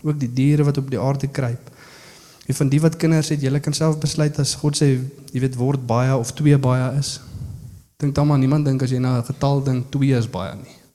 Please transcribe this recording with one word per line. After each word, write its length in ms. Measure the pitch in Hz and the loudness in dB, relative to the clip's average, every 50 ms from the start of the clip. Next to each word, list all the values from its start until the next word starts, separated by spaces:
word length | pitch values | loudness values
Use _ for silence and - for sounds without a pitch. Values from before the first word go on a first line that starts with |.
ook 180 | - 151 151 147 | -2 -2 -2 -2
die 120 | 135 117 | -4 -4
diere 320 | 120 131 131 143 147 147 147 | 0 2 4 4 4 4 2
wat 120 | 143 143 143 | 2 0 0
op 120 | 135 135 | -2 -4
die 100 | 127 104 | -4 -2
aarde 260 | 104 135 139 139 - | 0 -2 -2 -2 -4
kruip." 440 | 139 - - 131 120 120 - - - - - - - - - - - - - - - - - - | -4 -4 -4 -4 -4 -4 -8 -12 -20 -20 -20 -20 -20 -20 -20 -20 -20 -20 -20 -20 -20 -20 -16 -6
En 80 | - 131 | -6 -2
van 140 | - 156 135 | 0 0 2
die 120 | 135 147 | 2 4
wat 160 | 160 165 160 | 2 2 0
kinders 320 | 165 165 160 160 156 151 - | 2 2 2 2 2 0 -2
het, 120 | 160 147 | -2 -2
julle 200 | 143 131 139 147 | 0 -2 -2 -2
kan 120 | 147 165 | -2 -4
self 260 | 143 - 156 160 151 151 | -2 0 0 0 0 0
besluit 400 | 156 147 - 156 151 147 147 - | -2 -4 0 0 0 0 2 0
as 160 | 139 - - | -2 -2 -2
God 220 | - - 151 143 | -2 -2 -2 0
sê, 240 | - 156 139 131 127 131 135 - - - - | 2 2 2 2 0 -2 -8 -12 -16 -20 -10
jy 80 | - 123 | -4 -2
weet, 160 | 131 131 131 | -2 -2 -2
"Word 300 | 123 123 135 143 135 123 | 0 0 0 0 -2 -2
baie" 300 | 120 113 120 127 131 135 | 0 0 2 2 2 0
of 160 | 131 113 - | 0 -2 -4
"twee 260 | - - 151 147 143 139 | -6 2 4 4 4 6
baie" 400 | 131 127 127 127 127 131 135 143 | 4 2 2 2 0 -2 -2 -2
is. 220 | 139 - - - - - - - - - - - - - - - - _ _ | -4 -4 -8 -12 -14 -16 -14 -14 -12 -12 -14 -16 -18 -20 -20 -20 -20 _ _
Dink 180 | _ 147 143 143 | _ -4 -2 0
dan 120 | 151 147 | 2 2
maar, 120 | 147 147 139 | 4 4 4
niemand 260 | 131 131 147 156 147 | 4 4 2 2 2
dink 180 | 135 135 127 | 2 0 0
as 80 | 131 123 | 0 0
jy 80 | 127 123 | 0 0
na 200 | 127 131 127 120 | 0 0 0 0
'n 60 | 117 | -2
getal 380 | - 135 - 139 139 139 139 | -4 -4 -2 0 2 2 2
dink, 280 | 135 139 127 127 123 - | 0 0 -2 -2 -4 -4
twee 260 | - 143 135 139 131 | -2 0 2 2 2
is 140 | 120 110 110 | 2 0 -2
baie 240 | - 90 92 78 - | -6 -8 -8 -8 -10
nie. 220 | - - - - - _ _ | -12 -16 -20 -20 -20 _ _